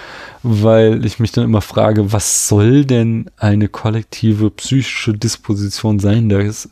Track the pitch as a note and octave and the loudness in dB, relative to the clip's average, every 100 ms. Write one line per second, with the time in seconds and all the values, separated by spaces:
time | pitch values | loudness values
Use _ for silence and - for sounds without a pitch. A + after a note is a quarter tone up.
0 | - - - - A#2+ G#2+ A2 A2 A2 A2+ | -20 -20 -20 -8 -2 2 4 6 4 2
1 | A#2 - A2 - A#2+ A2 - - G#2+ G#2+ | -2 -2 -2 0 0 0 0 0 0 2
2 | G2+ G#2+ - - - G#2 G#2+ C#3 C#3 B2 | 0 0 -2 -2 0 2 4 4 4 2
3 | A2+ A2+ G#2 - G#2+ G#2 G#2 - A2 A2 | 0 -2 -6 -4 0 2 0 -2 -4 -4
4 | - - A2+ G#2 G#2+ - - C3+ B2+ - | -6 -2 0 2 0 -4 -4 -2 -2 -4
5 | - G#2+ A2+ - - G2+ G2+ - A2 G#2 | -4 -2 -4 -4 -6 -4 -6 -4 -2 0
6 | G2+ A2 A2 G2 G#2 G#2+ - | 2 2 2 0 0 -6 -12